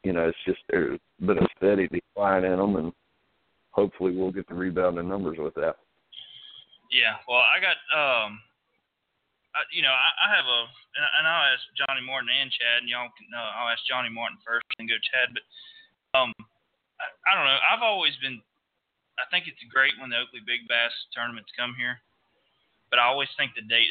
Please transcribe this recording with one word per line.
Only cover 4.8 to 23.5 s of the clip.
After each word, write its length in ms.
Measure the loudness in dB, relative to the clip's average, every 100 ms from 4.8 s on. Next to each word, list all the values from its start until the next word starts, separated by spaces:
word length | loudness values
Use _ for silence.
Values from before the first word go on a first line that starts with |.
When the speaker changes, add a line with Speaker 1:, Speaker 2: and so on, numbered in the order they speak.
| 0 0
Speaker 1:
in 100 | -4
numbers 280 | -4 -4 -4
with 160 | -6
that. 220 | -2 -4 -4 _ _ _ -20 -20 -20 -20 -20 -20 _ -2
Speaker 2:
Yeah, 240 | 0 2 -2 -2
well, 160 | 2
I 160 | 4 2
got, 180 | 0 -2 -2
um, 480 | 0 2 0 -2 -8 -20 _ _ _ _ _ _ _ _ _ _
I, 120 | -4 -4
you 120 | 0
know, 80 | 2
I, 180 | 4 2 2
I 40 | 2
have 120 | 2 2
a, 140 | 0 -2 -10 _
and, 120 | -4 0 2
and 60 | 2
I'll 260 | 4 2
ask 100 | 2 -2
Johnny 260 | -4 -2 -4
Martin 300 | -4 -4 -2
and 200 | 0 0
Chad, 280 | -2 0 0
and 60 | -2
y'all 220 | -6 -8 -12
can, 80 | -14
uh, 160 | -10 -8 -4
I'll 100 | -2
ask 140 | -2 -2
Johnny 220 | -2 -4
Martin 300 | -6 -8 -8 -4
first 180 | -4 -4 -8
and 100 | -4
go 60 | -2
Chad, 320 | -2 0 -2
but, 100 | -4 -14 -18 -20 -20 -20 _ _ 0
um, 120 | 0 -4 -18 _ _ _ _ -12
I, 40 | -12 -4 0
I 80 |
don't 120 | 2 4
know, 80 | 4 4
I've 160 | 2
always 320 | 0 0 -2 -2
been, 180 | -6 -10 -16 _ _ _ _ _ _ -8
I 80 | -4
think 160 | -4 -4
it's 160 | -10 -2
great 280 | 2 2 2
when 120 | -4
the 120 | -2
Oakley 200 | -2 -6 -6
Big 200 | -4 0
Bass 240 | 0 0 -2 -10
tournaments 400 | -8 -8 -8 -12 -6
come 160 | -6
here, 240 | -4 -6 -8 _ _ _ _ _ _ _ _ _
but 80 | 2
I 80 | 4
always 240 | 2 -2
think 200 | -2 -4